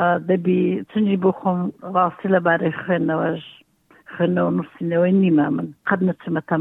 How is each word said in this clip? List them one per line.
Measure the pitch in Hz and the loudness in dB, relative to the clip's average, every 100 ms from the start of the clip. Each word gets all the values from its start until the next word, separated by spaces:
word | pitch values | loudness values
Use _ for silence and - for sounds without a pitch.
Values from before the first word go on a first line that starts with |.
| 175 170 165 | 0 0 0
دەبی، | 180 175 180 180 190 - | -2 0 0 0 -2 -4
چونجی | 214 208 196 | -2 0 2
بۆ | 185 - | 0 0
خۆم | 190 180 180 - 180 185 | -2 -2 -4 -8 -4 0
ڕاستی | 180 - 196 | 0 -2 0
لەبارەی | 185 170 170 175 - | 2 2 2 0 -4
خوێندنەوەش، | - 175 160 160 165 165 - - _ _ _ - - | -2 -2 0 -2 -2 -4 -10 -20 _ _ _ -20 -14
خوێندنەوە | - 175 175 175 175 | -4 0 0 0 0
نووسینەوەی | 165 - 170 170 180 190 | -4 -8 -2 0 4 4
نیمە | 185 151 147 - | 4 4 2 0
من. | 170 147 - | -4 -8 -2
قەت | 190 185 | 0 0
نەچمەتە | 165 - 160 - 160 | -2 -4 -6 -2 -2